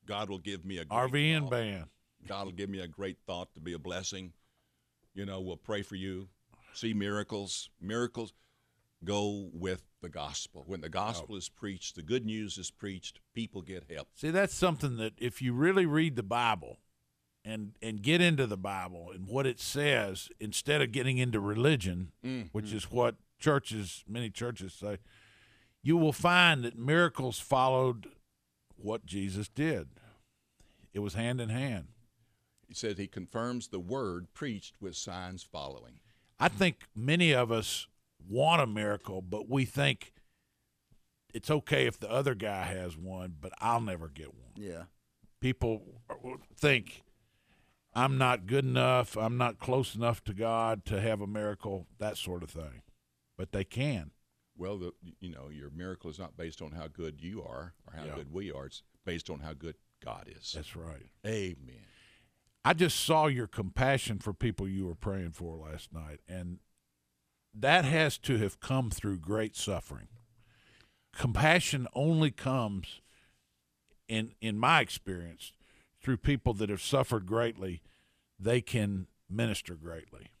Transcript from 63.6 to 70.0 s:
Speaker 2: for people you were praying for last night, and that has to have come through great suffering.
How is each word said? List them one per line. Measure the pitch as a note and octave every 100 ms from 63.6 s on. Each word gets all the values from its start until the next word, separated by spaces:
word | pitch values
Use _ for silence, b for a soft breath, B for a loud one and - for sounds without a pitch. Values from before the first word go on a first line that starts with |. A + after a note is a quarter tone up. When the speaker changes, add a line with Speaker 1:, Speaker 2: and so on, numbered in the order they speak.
| F#2+ - C3 C3+ - G#2
Speaker 2:
for | -
people | F#2+ A#2+ G2 G2
you | F#2+ F#2+
were |
praying | E2 - G2 F2
for | D#2+ F2 E2
last | D#2 D#2 -
night, | E2 D#2 D2+ _
and | F#2 F2 F2+ _ _ _ _ _ _ _ _ _
that | G#2+ C3 E3+
has | C#3+ D#3+ D#3 -
to | - B2
have | G#2 -
come | - C3+ A#2+
through | - G#2 F#2+
great | D#2 G#2+ A2 -
suffering. | - F2+ - C2+